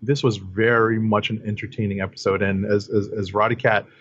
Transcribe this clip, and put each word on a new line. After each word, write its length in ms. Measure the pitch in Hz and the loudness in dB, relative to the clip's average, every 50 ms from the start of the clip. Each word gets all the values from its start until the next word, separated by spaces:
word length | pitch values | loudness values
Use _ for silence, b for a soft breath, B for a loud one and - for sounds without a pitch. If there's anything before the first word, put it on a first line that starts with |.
this 200 | 110 110 143 143 | -2 -2 -2 2
was 140 | - 123 107 | 2 0 0
very 640 | 98 95 95 92 104 110 117 120 113 113 113 113 110 | 0 -8 -8 -2 0 2 4 4 4 4 4 2 0
much 300 | 110 110 107 104 104 - | 2 2 2 2 0 -2
an 120 | 110 110 - | -6 -6 -4
entertaining 560 | 107 104 104 - 98 - - 107 101 98 98 | -6 -6 -6 -8 -10 -6 -4 -4 -2 -2 -4
episode. 400 | 95 95 - - - 101 95 98 | -4 -6 -8 -4 0 0 0 2
And 220 | 101 98 98 95 101 | 2 0 0 0 0
as, 240 | 104 104 101 98 - | 2 0 0 0 0
as, 180 | 110 104 98 - | -2 -2 0 -2
as 260 | 110 107 98 90 95 | -4 -6 -6 -2 0
Roddy 220 | 104 107 113 117 | 2 2 2 0
Cat 300 | - - 120 107 101 - B B B | 2 2 2 2 2 0 B B B